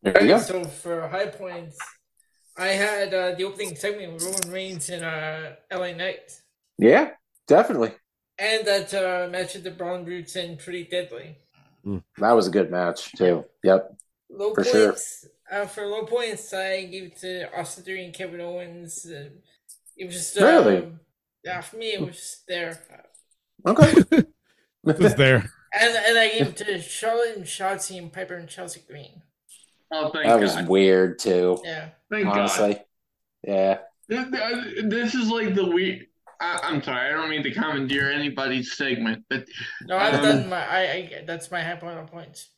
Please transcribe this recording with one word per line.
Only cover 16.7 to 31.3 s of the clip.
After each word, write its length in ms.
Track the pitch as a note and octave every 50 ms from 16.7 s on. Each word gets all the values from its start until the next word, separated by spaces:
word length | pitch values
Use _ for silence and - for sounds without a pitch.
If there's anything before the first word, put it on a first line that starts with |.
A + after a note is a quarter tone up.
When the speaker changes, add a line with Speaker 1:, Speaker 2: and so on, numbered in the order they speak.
| F#3+ F#3 F#3+
Speaker 2:
gave 180 | F3+ F3 F#3+ F#3
it 140 | F3 _ -
to 400 | - F#3 F#3 F3+ E3 - - -
Austin 260 | E3+ C#3+ - - F3+
Theory 180 | F#3 F#3+ F#3+ F#3
and 100 | F3+ E3
Kevin 280 | - F#3+ F3+ E3 F3
Owens. 640 | F3 F3 F3 F3+ F3+ E3+ E3+ F3 E3+ E3 E3+ - -
Uh, 240 | E3+ E3+ C#3+ C#3+ C#3+ C#3+ F#3 _ _ _ _ _ _ - _ _ - _
it 100 | _ F#3
was 100 | F3+ F3
just, 220 | F3+ - - - G3+
uh, 40 | G3+
Speaker 1:
Really? 460 | C4+ E4 E4 B3 G#3+ G3 F3+ E3+ E3 E3 - _ _ _ _ _ _ _ _ _
Speaker 2:
yeah, 160 | E3+ F3+ F3+
for 160 | - - - A3+
me, 160 | A3+ A3 G#3+
it 80 | G3
was 140 | E3+ - E3+ -
just 300 | - - - - _ _
there. 340 | F3+ F3 E3+ E3 E3 D#3+ - _ - - - _ _ _ _ _ _ _ _ _ _ _ -
Speaker 1:
Okay. 280 | F3 G#3+ C4+ D#4 D#4 D#4+ F4 - -
Speaker 3:
<laughs> 140 | - D#4 - - _ _ _ _ _ _ _ _ _ _ _ D#3
It 120 | D3+ -
was 160 | F3+ - -
there. 220 | - C#3 C3 C3 A#2+ G2 - - _ _ _ -
Speaker 2:
And, 220 | G3+ A3+ A#3 A#3
and 220 | A3+ G#3 A3 A#3 A3+
I 80 | A3+ G#3+
gave 180 | G#3+ A3+ - -
it 80 | - -
to 220 | G3+ G3+ G3 F3+
Charlotte 560 | D#3+ - - - - A3+ A3+ A#3 A#3+ A#3 A3 G3+
and 60 | F3+
Shotzi 520 | D3 - - G3 F#3+ G3 F#3 - - F#3+ F#3
and 160 | F3 E3 -
Piper 220 | F#3 F#3 F3+ F3+
and 120 | F3 E3 D#3+
Chelsea 340 | - - F#3 E3+ - - _ _
Green. 340 | - D3 C#3 - _ - _ _ _ _ _ _ - _ _ _ _ _ _ _
Speaker 4:
Oh, 180 | - D#3 D3+ D3+
thank 160 | - D#3+ D3+ C3
Speaker 1:
That 120 | A#2 A2+
was 140 | G#2 G2 E2
Speaker 4:
God. 120 | E2+ F2+ E2+
Speaker 1:
weird, 500 | F#2+ G2 G2 F#2+ F#2 F#2 F#2 F#2 F2+ -
too. 380 | - A2